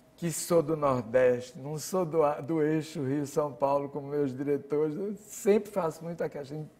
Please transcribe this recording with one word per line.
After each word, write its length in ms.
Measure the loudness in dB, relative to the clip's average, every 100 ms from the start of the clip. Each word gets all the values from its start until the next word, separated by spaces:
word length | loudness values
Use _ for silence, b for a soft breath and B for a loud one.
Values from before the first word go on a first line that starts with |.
| _ -6
que 160 | -4
sou 300 | -4 2 2
do 160 | 2 2
Nordeste, 800 | 2 0 2 4 4 4 -2 -12
não 200 | -8 -8
sou 260 | -2 -2 2
do 160 | 4
a-, 160 | 2 2
do 220 | -2 0
eixo 420 | 2 2 -2 -4
Rio-São 480 | -2 -2 0 -2 -2
Paulo, 380 | 0 2 2 0
como 180 | -6 -4
meus 240 | 0 0 0
diretores. 600 | 0 0 0 0 0 -2
Eu 200 | -6 -8
sempre 560 | -12 -2 4 4 2
faço 320 | -2 -2 -4
muita 260 | -8 -6 -6
questão, 280 | -6 -10 -10
em 100 | -10